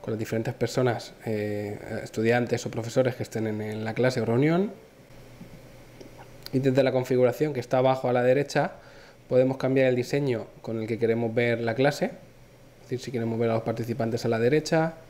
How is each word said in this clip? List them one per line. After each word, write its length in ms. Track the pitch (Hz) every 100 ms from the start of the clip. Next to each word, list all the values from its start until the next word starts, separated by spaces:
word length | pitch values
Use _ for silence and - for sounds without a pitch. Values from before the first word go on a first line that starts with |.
con 120 | -
las 60 | 110
diferentes 360 | 107 113 113
personas, 600 | 123 120 - 127 107 - - -
eh, 520 | 107 104 104 104 104 - 110
estudiantes 600 | 123 - 110 120 117 120 -
o 40 |
profesores 440 | 113 113 131 127
que 80 | 120
estén 240 | 110 113 110
en, 140 | 107
en 240 | 107 107
la 100 | 110
clase 260 | 110 127 127
o 40 |
reunión. 480 | 113 117 147 170 208 - - - - - - - - - - - - - - - - - -
Y 80 | 135
desde 220 | 135 127
la 100 | 170
configuración 600 | 127 123 127 123 117 151
que 80 | 135
está 180 | 117 131
abajo 300 | 131 131 127
a 40 |
la 100 | 123
derecha, 500 | 123 131 139 151 156 - - - - - -
podemos 300 | 127 131 131
cambiar 300 | 131 131 131
el 80 | 123
diseño 500 | 120 143 143 113 101 -
con 200 | - 113
el 60 | 110
que 120 | 110
queremos 360 | 113 113 117
ver 260 | 113 120 117
la 140 | 117
clase. 320 | 113 139 143 156
Es 760 | - - - - - - -
decir, 180 | - 123
si 120 | -
queremos 260 | 123 117 113
ver 120 | 117
a 40 |
los 80 | 113
participantes 600 | - 117 117 113 117 113
a 40 | 123
la 100 | 113
derecha. 560 | 117 151 151 165 160 - -